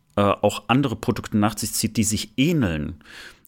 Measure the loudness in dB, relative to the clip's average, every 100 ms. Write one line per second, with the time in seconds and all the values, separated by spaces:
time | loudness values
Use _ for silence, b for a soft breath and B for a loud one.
0 | _ 0 2 4 0 0 0 2 2 -2
1 | -2 -4 -2 0 0 0 -6 -2 -2 0
2 | 0 -2 -4 0 2 2 0 -2 -6 -10
3 | B B B B